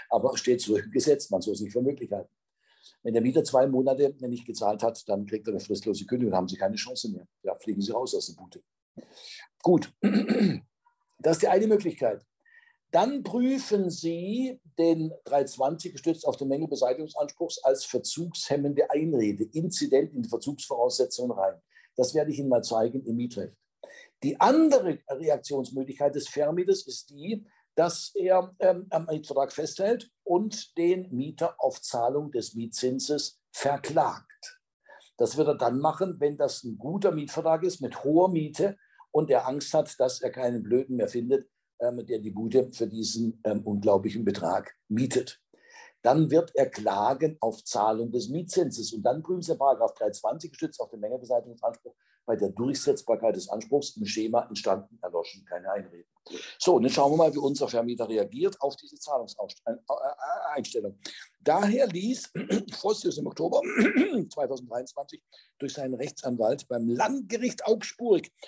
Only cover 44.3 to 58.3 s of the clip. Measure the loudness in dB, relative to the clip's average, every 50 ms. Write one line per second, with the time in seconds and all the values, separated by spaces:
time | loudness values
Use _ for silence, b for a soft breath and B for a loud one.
44.3 | -2 0 -2 -2 -2 -2 -4 -6 -12 _ _ -4 0 0 0 2 2 0 0 -2
45.3 | -6 -16 _ _ B B B B B B B B B B 4 4 6 6 6 6
46.3 | 6 4 4 4 2 2 2 2 0 -2 -2 0 0 2 2 2 2 2 0 -2
47.3 | -2 -2 -4 -4 -4 -6 -8 -6 -2 2 2 2 2 0 -2 -2 -4 -4 -4 -4
48.3 | -6 -6 -6 -2 0 0 0 0 -2 -6 -8 -8 -6 -2 0 0 0 0 -2 -4
49.3 | -4 -4 -2 -4 -2 2 4 4 4 4 2 0 0 -2 -4 -4 -4 -4 -4 -6
50.3 | -6 -6 -8 -14 -8 -8 -8 -6 -6 -8 -10 -10 -10 -8 -8 -6 -6 -8 -4 -2
51.3 | -2 -2 -2 -4 -8 -6 -4 -4 -4 -6 _ -20 -20 _ _ _ _ _ _ -4
52.3 | -2 0 0 -2 -2 -2 -2 -2 -2 0 0 0 0 0 0 0 0 2 2 0
53.3 | 0 -2 -4 -6 -8 -8 -4 -2 -2 -2 0 -4 -6 -8 -6 -4 -4 -2 -2 0
54.3 | 0 0 0 -2 -6 -4 -2 0 0 0 -2 -8 -14 -12 -10 -6 -4 -4 -4 -6
55.3 | -10 -18 -14 -12 -12 -10 -6 -6 -6 -6 -6 -10 -16 -20 -20 _ _ _ B B
56.3 | B B B B B B 4 4 6 6 4 4 4 4 4 4 6 6 6 4
57.3 | 4 2 0 -2 0 0 -2 -2 0 -2 -2 -2 -4 -4 -4 -2 0 0 0 0